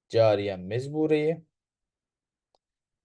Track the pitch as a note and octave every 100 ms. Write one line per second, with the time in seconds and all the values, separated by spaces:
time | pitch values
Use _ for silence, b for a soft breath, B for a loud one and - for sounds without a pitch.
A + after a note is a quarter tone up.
0 | - A2+ A2 G#2 G2+ F#2 F2+ A#2 C#3 D3+
1 | D#3 D#3 D3+ E3 - _ _ _ _ _
2 | _ _ _ _ _ _ _ _ _ _